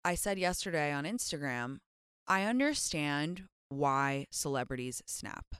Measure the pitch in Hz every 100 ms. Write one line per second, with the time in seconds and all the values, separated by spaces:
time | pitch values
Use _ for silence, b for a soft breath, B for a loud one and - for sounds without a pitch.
0 | 180 175 202 196 180 180 196 165 147 143
1 | 151 240 - 151 143 123 123 135 _ _
2 | _ _ - 190 202 247 285 285 - 160
3 | 147 143 156 180 190 _ _ 139 143 135
4 | 139 139 139 - 147 135 127 127 123 123
5 | - - - - -